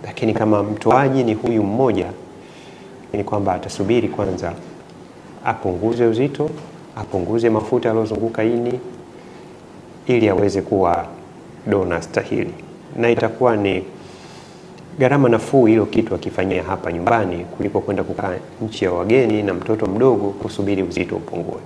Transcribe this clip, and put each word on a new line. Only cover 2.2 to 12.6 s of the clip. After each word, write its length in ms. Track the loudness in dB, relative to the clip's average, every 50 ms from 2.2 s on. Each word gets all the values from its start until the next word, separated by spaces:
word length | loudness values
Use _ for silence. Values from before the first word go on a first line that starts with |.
| -18 -20 -20 -20 -20 -20 -20 -20 -20 -20 -20 -20 -20 -20 -20 -20 -12 -8
ni 120 | -6 -6 -4
kwamba 300 | -2 -2 -2 0 0 -2
atasubiri 540 | -2 -4 -10 -4 -4 0 2 2 2 2 0
kwanza 440 | -2 -2 -2 -2 -2 -4 -6 -6 -8 -8 -14 -18 -18 -20 -20 -20 -20 -20 -20 -20 -20 -20 -20 -20 -20 -6 -4
apunguze 600 | -4 -4 -2 -2 -4 -2 0 0 -2 2 4 2
uzito, 440 | 2 4 2 0 0 0 -2 -4 -4 -4 -10 -14 -18 -18 -20 -20 -14 -12
apunguze 540 | -12 -10 -4 -4 -4 -2 0 0 0 0 2
mafuta 380 | 0 -2 0 0 -2 0 0 0
yaliyozunguka 560 | 0 0 0 -2 -2 -4 -4 -4 -2 -2 0
ini, 360 | 0 0 0 -2 -2 -4 -6 -8 -12 -16 -16 -18 -20 -20 -20 -20 -20 -20 -20 -20 -20 -20 -20 -20 -20 -20 -20 -20 -20 -20 -10 -2
ili 220 | 2 4 4 4 4
aweze 340 | 4 4 2 2 0 -2
kuwa 440 | -2 0 2 2 4 2 2 0 -2 -8 -14 -18 -20 -20 -20 -20 -20 -20 -20 -10 -2
dona 360 | 0 0 0 2 0 -2 -2
stahili. 520 | -4 -2 -2 -2 -2 0 -2 -2 -2 -4 -8 -12